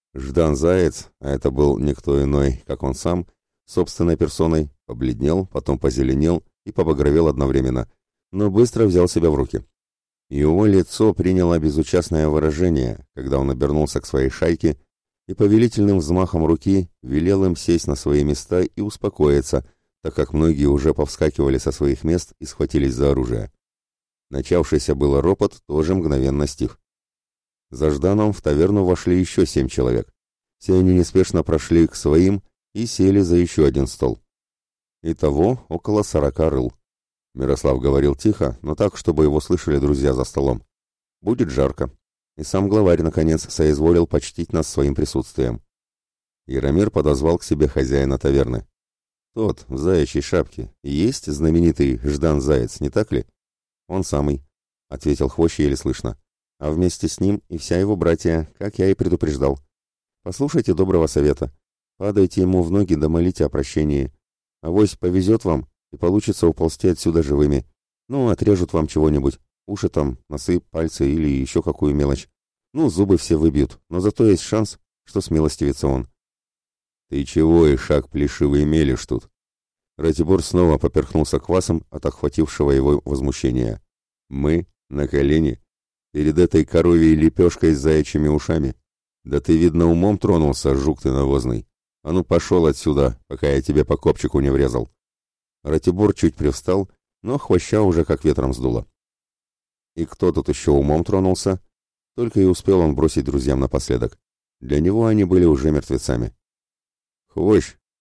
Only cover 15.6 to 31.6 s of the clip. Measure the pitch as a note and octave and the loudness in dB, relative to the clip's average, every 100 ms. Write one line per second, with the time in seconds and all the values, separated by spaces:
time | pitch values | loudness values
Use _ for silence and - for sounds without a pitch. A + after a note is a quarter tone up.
15.6 | A#2+ A2 G2+ F#2+ D2+ F2+ F2+ E2 D#2+ D#2+ | 2 2 2 2 0 0 0 0 0 0
16.6 | G2 F#2+ F2 _ B1+ D2 F2 G2 F#2+ E2 | 0 0 -2 _ -6 -2 0 2 0 -2
17.6 | - E2+ - C#2 C#2+ D2 D2 C#2+ - F2+ | 0 0 -2 -4 0 0 0 -4 -2 -2
18.6 | - - G#2 - G#2 - D2 C#2+ - C#2 | -2 -6 -10 -6 -6 0 2 2 0 -4
19.6 | - _ _ _ D#2+ - C2+ D#2 E2 C#2+ | -6 _ _ _ -8 -6 -4 0 0 2
20.6 | C#2+ C#2+ D#2 D2 D2 - D#2 - C#2 C2+ | 2 2 0 0 -4 -2 -2 0 -2 -2
21.6 | C#2 - C#2+ C2 D#2 F2 - - D2+ - | -4 -2 -2 -2 -2 -2 -4 -16 -12 -6
22.6 | D2+ D2 C2+ B1 C#2 C2 A#1+ A1+ G#1 _ | -4 -2 -2 0 0 0 -2 -6 -8 _
23.6 | _ _ _ _ _ _ _ C#2 - F2 | _ _ _ _ _ _ _ -8 0 0
24.6 | - D2+ - C2+ C#2+ C#2 E2 G2 G2+ - | 2 -2 -2 0 0 2 2 0 -2 -4
25.6 | - D2+ D#2 F#2+ D#2+ C2+ C2+ C#2 C#2+ - | -6 -2 0 0 0 0 0 -2 -4 -4
26.6 | A#1+ - _ _ _ _ _ _ _ _ | -8 -8 _ _ _ _ _ _ _ _
27.6 | _ B1 D2+ D2 F2+ G#2 G#2+ G2+ - D2 | _ -4 -2 0 0 2 0 -2 -2 2
28.6 | F#2 G2+ F2+ F2+ F2+ F2+ F2+ - E2+ D2 | 2 2 0 0 0 0 0 0 0 0
29.6 | B1+ - B1 A#1 - _ _ _ _ _ | -2 -2 -2 -2 -6 _ _ _ _ _
30.6 | - F#2 F#2 F2+ E2+ F#2+ F#2 E2+ D2+ D#2 | 0 4 4 4 2 2 0 0 0 -2